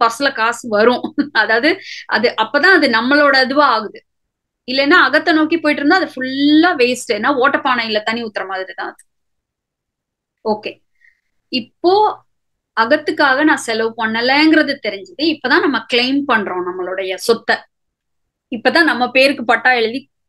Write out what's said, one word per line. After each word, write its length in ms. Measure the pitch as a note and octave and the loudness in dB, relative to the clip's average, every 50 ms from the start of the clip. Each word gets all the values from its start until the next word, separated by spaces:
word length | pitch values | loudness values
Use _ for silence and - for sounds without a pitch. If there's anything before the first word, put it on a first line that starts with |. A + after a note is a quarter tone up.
| A#3+ | 0
பர்ஸ்ல 280 | C#4 - - C#4+ C4+ | 0 0 -2 -4 -2
காசு 360 | - A#3 A3 A#3 A#3 - - A#3+ | -2 -2 -4 -4 -4 -6 -6 -4
வரும். 460 | G#3 G3+ A3 B3 B3 A3 - - - | 0 2 2 2 2 0 -4 -6 -4
<laughs> 160 | - - - | -4 -6 -2
அதாவது 460 | - A3 G#3+ G#3+ A3 A#3 A#3+ D#4+ F#4+ - - - - - - | -2 -2 0 2 0 2 2 0 0 -2 -6 -14 -16 -16 -8
அது, 280 | - - D#4+ - A#3 - - | -4 -2 -2 -2 -2 -2 -2
அப்பதான் 320 | G#3+ - - C#4+ D4+ F#4+ F#4+ | -4 -2 0 2 4 4 4
அது 120 | E4+ D4 A#3+ | 4 4 2
நம்மளோட 560 | A#3 A#3 A#3+ B3+ C#4+ D4 D4 C#4 C#4 C4 C4 | 0 0 0 2 2 4 4 4 4 2 2
இதுவா 220 | B3 C4+ D4+ D4 | 2 2 2 2
ஆகுது. 380 | C4 A#3 G#3+ G#3+ G3 - - _ _ _ _ _ _ _ _ _ _ _ _ _ - | 2 2 0 -4 -8 -14 -18 _ _ _ _ _ _ _ _ _ _ _ _ _ -6
இல்லைன்னா 260 | B3+ C4+ C#4 C#4+ F4 F4+ | -2 -2 2 4 4 4
அகத்தை 360 | D4 C4 C4+ D#4 D#4 F4 D#4+ | 4 4 2 0 2 2 2
நோக்கி 240 | D#4 D#4 D#4 E4+ E4 | 2 2 0 -2 0
போயிட்டு 260 | - D4+ D4 D4 C#4+ | 0 0 0 0 2
இருந்தா 200 | D4 F4+ F#4+ D#4 | 2 2 2 0
அது 80 | D4+ - | -4 -6
ஃபுல்லா 560 | B3+ B3+ C4 C4 C#4 C#4+ D4 D4+ D#4 E4 F4+ F4 | -8 -8 -6 -4 0 2 4 4 4 4 4 2
waste. 360 | C4+ A#3+ B3 B3 A#3+ - - | 2 0 0 0 -4 -4 -6
ஏன்னா 180 | A3 G#3 A3+ C4+ C#4+ | -4 -2 0 -2 0
ஓட்டப்பானையில 680 | B3 B3 C#4 C#4 D4 - C4+ B3 A#3 A3+ A3 G#3+ G#3+ | 2 2 0 0 0 0 -2 -2 -2 -2 -2 -4 -4
தண்ணி 220 | G#3+ A3+ A3+ A#3+ A#3 | -2 -4 -6 -6 -6
ஊத்துற 220 | G#3+ - G3 F#3+ | -8 -8 -10 -8
மாதிரி 260 | F#3+ F#3+ F#3 F#3 F#3 | -8 -8 -8 -8 -10
தான் 160 | F3+ - F#3 A3 | -12 -12 -12 -12
அது. 160 | - - _ _ _ _ _ _ _ _ _ _ _ _ _ _ _ _ _ _ _ _ _ _ _ _ _ _ _ _ - | -12 -16 _ _ _ _ _ _ _ _ _ _ _ _ _ _ _ _ _ _ _ _ _ _ _ _ _ _ _ _ -6
ஓகே. 380 | A3 G#3+ G#3+ - - - _ _ _ _ _ _ _ _ _ _ _ _ _ _ _ | -6 -6 -4 -6 -14 -16 _ _ _ _ _ _ _ _ _ _ _ _ _ _ _
இப்போ 760 | - B3+ - - _ _ - F4 F#4+ G#4 G#4+ G4+ - - _ _ _ _ _ _ _ _ _ _ _ A3 | -8 -8 -8 -8 _ _ 0 2 4 4 2 0 -2 -6 _ _ _ _ _ _ _ _ _ _ _ -2
அகத்துக்காக 640 | A#3 A#3+ D4+ D4+ D4+ - D#4 E4+ D4+ C4+ C4 C4+ D4+ | 2 2 2 0 0 -4 0 2 2 2 2 2 2
நான் 120 | D#4 C#4+ | 2 2
செலவு 380 | C4 - - A3+ A3 A3+ A3+ A3+ | 0 -2 -6 -4 -4 -4 -4 -4
பண்ணலைங்கிறது 800 | A#3+ A3 G#3+ A3 A3+ A#3+ B3+ C4+ C#4+ D#4 D#4+ D#4+ D#4 D4 C4+ C#4 - - G#3 | -4 -6 -4 -2 -2 0 2 4 4 4 6 4 4 2 0 -4 -6 -6 -8
தெரிஞ்சது. 340 | G3+ G3 F#3 - - - | -8 -8 -14 -16 -8 -4
இப்பதான் 380 | D4 E4 D4 - - B3 D4 F4+ | -2 -2 -2 -2 -2 0 0 2
நம்ம 240 | G4+ D#4 B3+ A3 - - B3 | 2 0 -2 -2 -4 -2 -2
claim 280 | A#3+ B3 C4 C4+ C#4+ C#4 C#4 | 0 0 0 -2 -2 0 0
பண்றோம் 360 | A#3+ A3 G3 F3+ F3+ F3+ F3+ | -2 -2 -2 -4 -6 -6 -6
நம்மளுடைய 480 | F#3 F3+ F#3 F3+ F3+ F#3 F#3+ G3 F#3 F#3 | -6 -8 -8 -8 -8 -8 -8 -6 -8 -8
சொத்தை. 420 | F#3 - - - - - - A3 - - _ _ _ _ _ _ _ _ _ _ _ _ _ _ _ _ _ B3+ | -6 -2 -2 -2 0 0 -4 -4 -4 -6 _ _ _ _ _ _ _ _ _ _ _ _ _ _ _ _ _ -12
இப்பதான் 280 | A3 - C4 A3 E4 E4+ | -2 -2 0 2 2 2
நம்ம 260 | C#4+ A#3+ A#3 B3 A#3+ | 2 0 -2 -4 0
பேருக்கு 340 | B3 C4 C4 C#4 C#4 - A#3 | 2 2 2 2 0 -2 -2
பட்டா 280 | A#3+ A#3 A3+ - B3+ | -2 -2 0 2 0
எழுதி 380 | B3+ A#3+ A3+ A3 A#3 C4+ - _ _ _ _ | 0 2 0 -2 -4 -8 -12 _ _ _ _